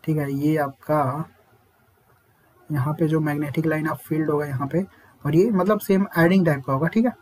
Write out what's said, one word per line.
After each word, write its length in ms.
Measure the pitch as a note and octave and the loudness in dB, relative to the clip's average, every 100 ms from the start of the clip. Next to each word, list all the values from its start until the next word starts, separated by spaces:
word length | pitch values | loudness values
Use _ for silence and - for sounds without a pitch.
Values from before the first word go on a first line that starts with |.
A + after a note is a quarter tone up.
ठीक 120 | - D3+ | -2 -2
है, 160 | C#3+ | -2
ये 220 | C#3 D3 D#3 | -2 0 0
आपका 680 | C#3+ - - D3+ C3+ C#3 E3 _ _ _ _ _ _ _ _ _ _ _ _ _ _ | -2 -6 -2 0 0 -4 -10 _ _ _ _ _ _ _ _ _ _ _ _ _ _
यहाँ 240 | D3 C3+ | -4 -2
पे 140 | D3+ D#3+ | 0 0
जो 120 | D#3+ | 0
magnetic 460 | D3+ D3 D3+ D3 D#3 | 0 -2 -4 -2 -2
line 220 | D#3 D#3+ | -2 -4
of 100 | - - | -6 -4
field 200 | D#3 D#3 | -2 0
होगा 180 | D3 D3 | -2 -2
यहाँ 220 | C3 C#3 | -4 -4
पे, 160 | D#3 F#3+ _ - _ | -4 -4 _ -20 _
और 120 | C#3+ D#3+ | 0 2
ये 140 | A3 | 4
मतलब 300 | F#3+ F#3 G#3 | 2 2 0
same 260 | - F#3+ G3 F3 | 2 0 2 2
adding 280 | E3+ F#3+ E3 | 4 4 4
type 180 | C#3+ C3+ | 0 -2
का 60 | |
होगा, 160 | C3+ D#3+ | -2 0
ठीक 160 | A3+ | 2
है। 80 | A#3+ - | 0 -2